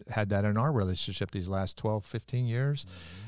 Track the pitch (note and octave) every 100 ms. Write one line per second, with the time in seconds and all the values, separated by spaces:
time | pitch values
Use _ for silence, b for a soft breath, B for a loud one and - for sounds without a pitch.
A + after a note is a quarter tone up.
0 | - A2 G2+ G2+ G#2 G#2 C#3 C3 F#2+ F2+
1 | - F#2+ G2 G2+ F2+ F#2+ F#2+ - A2 G#2+
2 | - A#2 - B2 B2 A#2 C#3 C#3+ F#2 F2+
3 | E2+ F#2